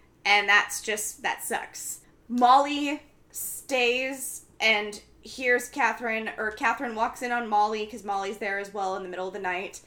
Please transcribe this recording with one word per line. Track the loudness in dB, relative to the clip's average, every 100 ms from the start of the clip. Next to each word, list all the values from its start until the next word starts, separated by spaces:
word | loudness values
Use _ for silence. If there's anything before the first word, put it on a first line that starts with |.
| _ _ 2
And | 4 6
that's | 4 4 -4
just, | -4 -4 -6 -4
that | -4 -4 -4
sucks. | -6 -6 -12 -12 -12 _ _ -4
Molly | 6 8 8 6 0 -2 -4 -8 _ _
stays | -10 -10 -10 -2 2 2 2 -2 -6 -10 -12 -16 _
and | 2 2 0 -8 -16 _
here's | -16 -4 2 2 2
Catherine, | 0 0 0 -2 -4 -4 -4
or | -6
Catherine | 0 0 0 -4 -2
walks | -2 -2
in | -2
on | -2 2
Molly, | 2 4 0 -6
'cause | -8
Molly's | -6 -4 -4 -4
there | -4 -4
as | -6
well | -4 -4 -4
in |
the | -6
middle | -6 -6
of |
the | -6
night. | -4 -4 -6 -12